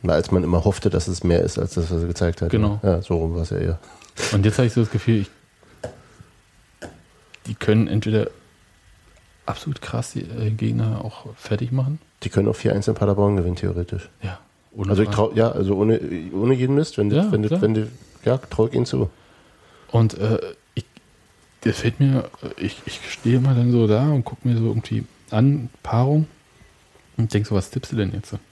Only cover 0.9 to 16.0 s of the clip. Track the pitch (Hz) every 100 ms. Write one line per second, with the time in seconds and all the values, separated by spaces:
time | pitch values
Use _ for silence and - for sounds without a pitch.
0.9 | 92 - 90 90 85 87 - - - 82
1.9 | 87 85 87 87 85 85 117 107 104 101
2.9 | 85 92 85 82 85 85 95 87 85 -
3.9 | - - - - 107 101 - 123 123 110
4.9 | 117 - 110 98 - _ _ _ - -
5.9 | - - - - _ _ _ _ _ -
6.9 | - _ _ _ - - 110 - 110 107
7.9 | 110 107 110 110 - _ _ _ _ _
8.9 | _ _ _ _ _ - - - 139 -
9.9 | 117 120 - - 117 110 110 113 117 113
10.9 | 110 113 - - - - 107 120 127 135
11.9 | 156 _ _ - - 104 110 113 101 101
12.9 | - 101 98 101 101 87 87 98 90 87
13.9 | 92 - _ 95 92 _ _ _ 107 98
14.9 | 101 104 104 107 110 113 - 95 98 107
15.9 | 113